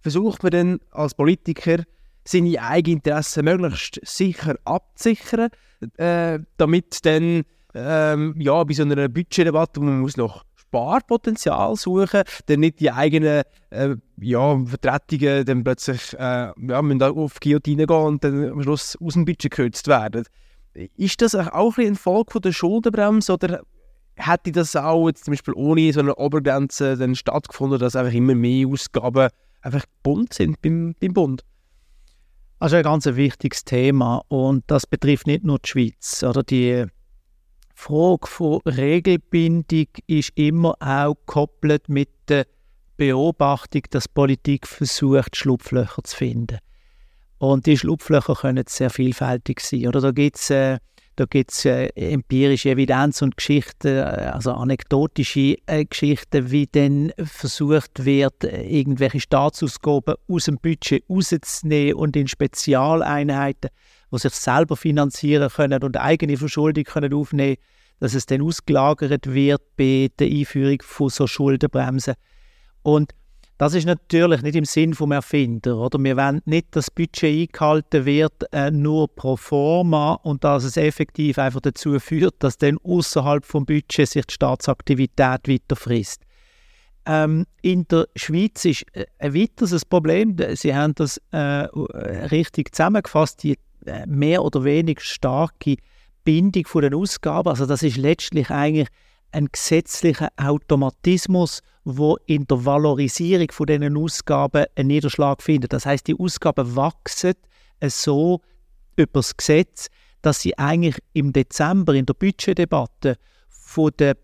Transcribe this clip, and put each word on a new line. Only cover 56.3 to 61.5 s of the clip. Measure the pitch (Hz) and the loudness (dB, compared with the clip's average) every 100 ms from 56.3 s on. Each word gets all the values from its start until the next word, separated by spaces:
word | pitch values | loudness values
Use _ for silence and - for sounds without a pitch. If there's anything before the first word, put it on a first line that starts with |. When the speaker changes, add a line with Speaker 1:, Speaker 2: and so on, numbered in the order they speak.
| 156 127 | -2 2
Speaker 2:
wie | 143 143 | 0 2
denn | 147 139 143 156 - | 2 2 2 0 -4
versucht | 156 - 139 - 143 151 - - | -10 -8 -8 -4 2 2 0 -4
wird, | 131 139 135 _ | 2 2 2 _
äh, | - - | -8 -6
irgendwelche | 95 151 135 127 135 143 | -2 -2 0 0 0 -2
Staatsausgaben | - 139 143 - 151 - - 143 - 151 - | 0 0 0 -2 -6 -4 0 0 0 -6 -4
aus | 175 | -4
dem | - 143 | -2 -2
Budget | 165 160 - 139 _ | -2 -4 -2 -2 _
rauszunehmen | 190 180 165 - | -2 0 -2 -4